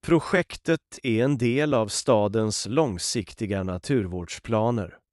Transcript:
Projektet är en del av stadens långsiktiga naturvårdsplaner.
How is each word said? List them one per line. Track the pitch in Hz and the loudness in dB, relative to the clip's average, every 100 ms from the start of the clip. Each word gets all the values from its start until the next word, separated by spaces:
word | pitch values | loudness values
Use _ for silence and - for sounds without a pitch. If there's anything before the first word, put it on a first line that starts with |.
| - | 2
Projektet | 165 - 185 - - - 165 _ - | 2 4 0 0 -6 -2 -2 _ -8
är | 131 110 | 0 2
en | 127 139 | 2 2
del | 120 127 151 | 0 0 2
av | 131 107 | 2 0
stadens | - - 113 104 110 110 104 98 | -2 2 4 4 2 0 -2 -2
långsiktiga | 131 151 90 - 123 95 - 107 98 | 0 0 -2 -4 -4 -6 -8 -4 -4
naturvårdsplaner. | 95 90 - 135 95 90 87 - - 110 110 120 85 - _ | -4 -6 -2 0 0 -6 -8 -12 -2 0 2 0 -4 -12 _